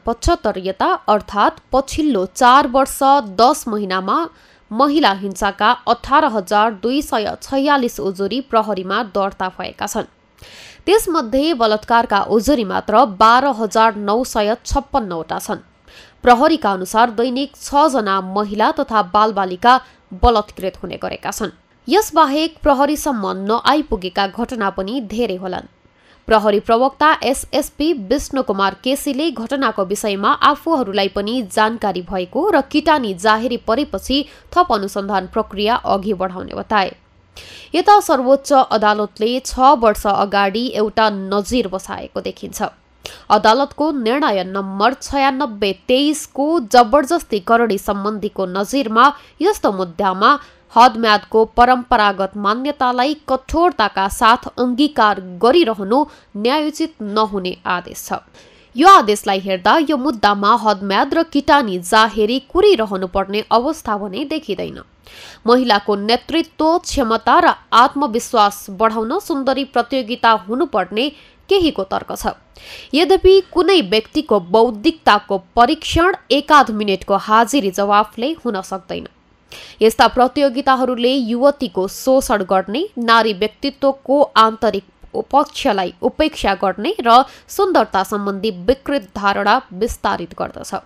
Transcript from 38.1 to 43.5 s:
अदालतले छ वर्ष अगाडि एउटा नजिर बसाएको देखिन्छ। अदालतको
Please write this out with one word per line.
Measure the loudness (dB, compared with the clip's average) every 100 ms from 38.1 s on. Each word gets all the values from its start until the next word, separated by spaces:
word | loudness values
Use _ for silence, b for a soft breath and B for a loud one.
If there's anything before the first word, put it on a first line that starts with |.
| 0 2 2 4
अदालतले | 2 2 0 0 0 -4 -4 -4 -2
छ | -6 2
वर्ष | 4 6 2 2 -2
अगाडि | 0 0 0 0 -2 -4
एउटा | -2 -2 0 0
नजिर | 0 -4 -4 -2 -2 -2
बसाएको | -6 -10 -12 -10 -10
देखिन्छ। | -10 -12 -14 -8 -8 -10 _ _ B B B
अदालतको | 4 4